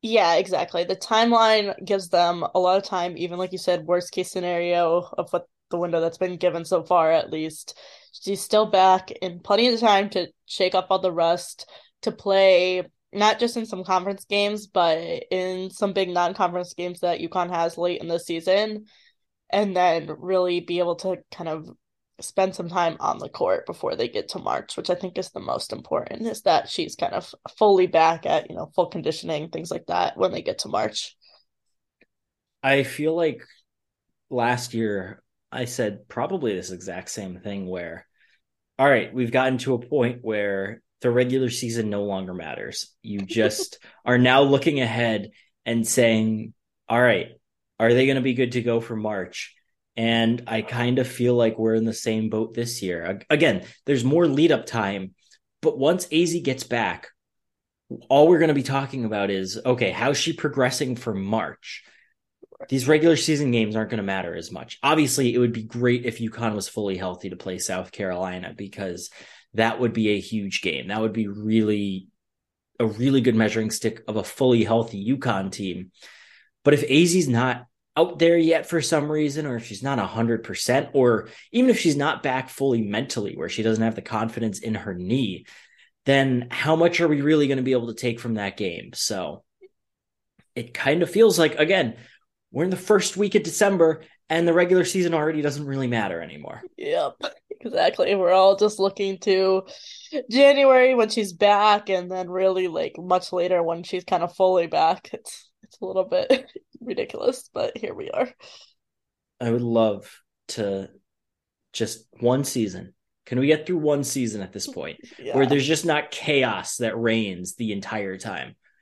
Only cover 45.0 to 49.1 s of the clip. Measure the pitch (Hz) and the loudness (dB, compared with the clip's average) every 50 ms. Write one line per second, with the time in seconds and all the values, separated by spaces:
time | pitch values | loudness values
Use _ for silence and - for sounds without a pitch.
45 | 120 117 110 107 98 - _ _ _ _ _ _ _ 117 117 117 113 113 - - | 0 0 0 -2 -4 -8 _ _ _ _ _ _ _ -4 -2 -2 -2 0 2 4
46 | 120 113 113 110 110 110 110 107 110 113 - _ _ _ _ _ _ - 117 117 | 4 4 4 4 2 0 -2 -4 -6 -10 -16 _ _ _ _ _ _ -2 2 4
47 | 123 123 113 92 - - - _ _ _ _ _ _ _ _ _ 113 117 120 123 | 4 4 4 2 0 -6 -12 _ _ _ _ _ _ _ _ _ 4 4 6 6
48 | 131 135 135 135 123 135 123 123 131 120 120 123 110 120 117 117 113 - 120 110 | 4 4 2 2 0 0 0 0 0 0 0 -2 -2 0 0 -2 -2 -4 -8 -6
49 | 107 107 | -6 -4